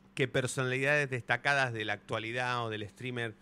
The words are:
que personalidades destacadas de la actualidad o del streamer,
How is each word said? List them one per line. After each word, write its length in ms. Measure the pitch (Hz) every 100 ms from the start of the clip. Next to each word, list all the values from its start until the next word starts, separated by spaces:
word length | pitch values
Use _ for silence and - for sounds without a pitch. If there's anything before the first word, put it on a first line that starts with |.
| - -
que 100 | 127
personalidades 840 | 143 123 - 127 127 139 147 139
destacadas 640 | 127 - 120 143 143 127
de 120 | 113
la 80 | 107
actualidad 720 | 104 - 113 113 123 123 123
o 60 | 113
del 180 | 107 101
streamer, 460 | - 123 120 117 -